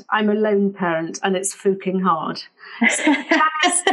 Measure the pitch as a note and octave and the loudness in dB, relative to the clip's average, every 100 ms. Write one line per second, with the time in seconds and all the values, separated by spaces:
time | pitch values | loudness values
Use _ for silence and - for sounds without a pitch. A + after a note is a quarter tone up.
0 | - G#3+ G#3+ G#3+ G#3+ G3+ G3 G3 F3+ E3 | -4 0 2 2 2 2 2 0 -2 -2
1 | E3 - G3 F#3 F#3 - G3+ F#3+ F#3+ F#3 | -4 -4 -2 -2 -4 -2 -2 0 -2 0
2 | F#3 D#3+ D#3 E3 - _ - - A#3 - | 0 0 -2 -8 -12 _ -14 -2 0 2
3 | - C4+ - D#4+ G#3 - F4+ - - | 2 0 2 2 2 2 0 2 0